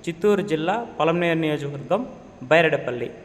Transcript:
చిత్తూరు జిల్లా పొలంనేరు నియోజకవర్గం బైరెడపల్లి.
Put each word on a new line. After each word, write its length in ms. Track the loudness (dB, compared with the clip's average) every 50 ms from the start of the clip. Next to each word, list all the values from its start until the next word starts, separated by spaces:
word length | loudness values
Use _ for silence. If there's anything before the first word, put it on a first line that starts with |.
| -8
చిత్తూరు 380 | -10 -8 0 2 2 2 2 2 -2 -2
జిల్లా 220 | -2 0 -2 -2 -2 -4 -8 -2 0
పొలంనేరు 400 | 2 2 2 2 2 2 2 2 0
నియోజకవర్గం 560 | 0 -2 -2 -4 -8 -8 -10 -4 -2 -2 -2 -2 -6 -12 -18 -20 -20 -18 -18 0 4
బైరెడపల్లి. 580 | 4 6 6 4 2 0 -2 -4 -6 -6 -6 -8 -10 -16